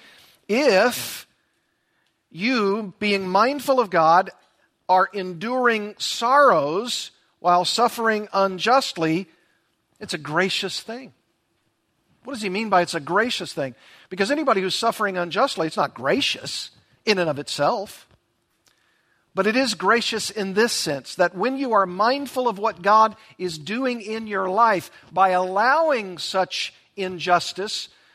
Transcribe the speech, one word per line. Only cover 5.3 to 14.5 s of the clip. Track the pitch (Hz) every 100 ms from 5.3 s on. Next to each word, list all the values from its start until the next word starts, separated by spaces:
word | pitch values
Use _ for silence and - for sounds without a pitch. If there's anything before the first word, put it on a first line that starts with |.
| 170 214 254 240 220 208 208
sorrows | - - 233 277 277 170 143 175 240 - - _ _ _
while | 175 175
suffering | 180 - 240 - 226 214 208
unjustly, | 196 196 185 208 269 - - 160 165 190 _ _ _ _ _ _ -
it's | 208
a | 160
gracious | 143 156 190 - 190 -
thing." | - 233 233 _ _ _ _ _ _ _ _ _ _ _
What | -
does | 262
he | 208
mean | 190 220
by | 190
it's | 170
a | 170
gracious | 143 185 240 - 170
thing? | - 135 120 _ - -
Because | 185 196
anybody | 294 277